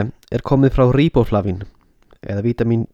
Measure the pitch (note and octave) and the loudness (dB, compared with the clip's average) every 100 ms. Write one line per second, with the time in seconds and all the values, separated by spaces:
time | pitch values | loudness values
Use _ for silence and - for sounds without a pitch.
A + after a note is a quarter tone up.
0 | G#2 - _ A#2+ - C#3 C#3 C3 B2+ B2+ | 2 -6 _ -8 -2 2 2 4 2 2
1 | D#3+ - A#2 G#2 G2 F#2 G2+ _ _ _ | 2 2 0 0 -2 -6 -10 _ _ _
2 | _ _ - G2+ A2+ A#2+ A#2 A#2 A2 | _ _ -10 -4 -4 -2 0 0 -2